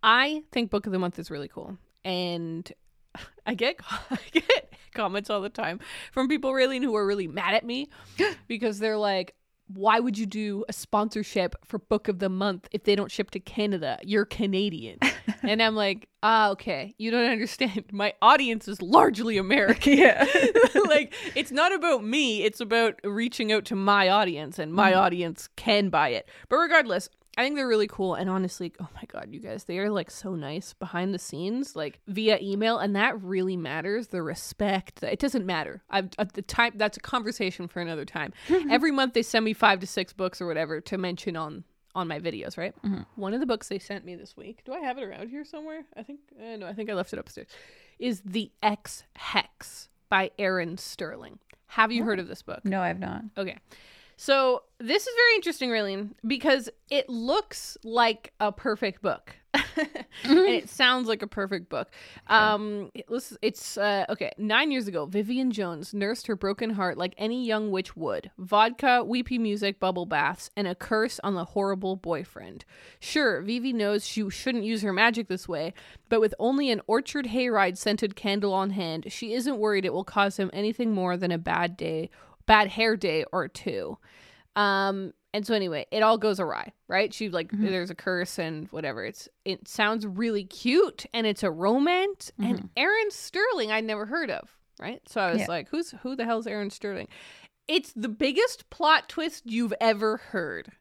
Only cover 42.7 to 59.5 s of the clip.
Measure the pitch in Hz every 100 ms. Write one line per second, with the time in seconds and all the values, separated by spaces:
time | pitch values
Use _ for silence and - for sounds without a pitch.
42.7 | - 208 190 196 - 196 226 269 226 -
43.7 | 196 - 202 180 180 - - 208 226 -
44.7 | 294 285 254 214 - 226 277 294 311 311
45.7 | 311 311 - 233 285 _ 269 226 220 185
46.7 | 208 220 202 - - - - - - -
47.7 | - _ _ 247 208 202 196 208 _ 214
48.7 | 208 - - _ - - 214 - _ -
49.7 | - - _ _ 196 190 - 196 185 170
50.7 | 180 - - 156 - - - _ _ _
51.7 | - 220 240 226 196 175 185 - - 196
52.7 | 190 180 175 185 - 220 - 190 - _
53.7 | - - - - _ - 269 262 247 _
54.7 | _ 226 370 453 466 480 440 339 - 254
55.7 | 226 202 196 208 - 226 269 294 269 226
56.7 | - _ 285 - 240 233 349 415 - -
57.7 | - 226 233 233 220 - _ 202 202 254
58.7 | 214 208 185 202 135 - - _